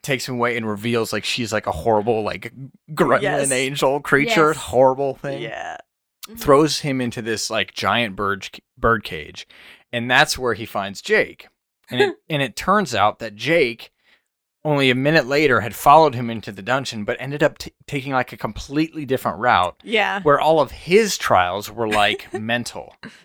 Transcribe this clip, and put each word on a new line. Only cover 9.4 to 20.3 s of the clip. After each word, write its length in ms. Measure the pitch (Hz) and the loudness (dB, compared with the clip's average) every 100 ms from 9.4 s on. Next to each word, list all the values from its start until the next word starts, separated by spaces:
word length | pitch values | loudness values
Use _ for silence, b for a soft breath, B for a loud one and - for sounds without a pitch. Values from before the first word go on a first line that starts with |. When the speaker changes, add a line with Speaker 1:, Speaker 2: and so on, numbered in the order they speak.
| - B B B B | -20 B B B B
Speaker 1:
And 160 | 120 120 | -8 2
that's 280 | 127 151 - | 4 4 0
where 160 | 127 | -2
he 100 | 104 110 | -4 -4
finds 340 | 107 98 98 | -6 -6 -8
Jake. 460 | - 214 113 - - _ _ _ - | 0 0 0 -6 -20 _ _ _ -8
And 100 | 127 | 0
it, 160 | 381 - | 0 -2
Speaker 4:
<laughs> 80 | - | -6
Speaker 1:
and 120 | 151 | -4
it 120 | 131 - | -4 -4
turns 380 | - 208 175 | 0 0 2
out 240 | 110 104 - | 2 2 0
that 160 | 113 | -12
Jake, 560 | 104 123 170 123 113 - _ _ _ _ _ _ _ | -8 0 2 2 -2 -16 _ _ _ _ _ _ _
only 260 | 156 143 135 | -2 2 4
a 40 | |
minute 320 | 127 139 160 123 | 4 4 4 4
later, 340 | 143 151 117 | 2 4 2
had 120 | 110 | 0
followed 400 | 98 - 160 156 | 0 6 8 6
him 140 | 120 117 | 2 -6
into 220 | 113 107 | -8 -10
the 100 | 101 | -12
dungeon, 420 | 98 131 127 113 | -4 -4 -4 -8
but 120 | 104 120 | -8 -8
ended 240 | 131 143 | -6 0
up 160 | 151 - | 0 0
t-, 140 | - _ - | -18 _ -10
taking, 240 | 147 135 | -8 -4
like, 200 | 131 123 | -2 -2
a 40 | - | -6
completely 680 | 120 - - 139 160 156 135 | -8 -8 -6 -2 -2 -4 -2
different 320 | 127 131 85 | -2 -2 -2
route. 420 | 120 101 90 - | 2 4 2 -4
Speaker 2:
Yeah. 380 | 196 220 196 196 | -4 -2 -2 0
Speaker 1:
Where 160 | 156 | 2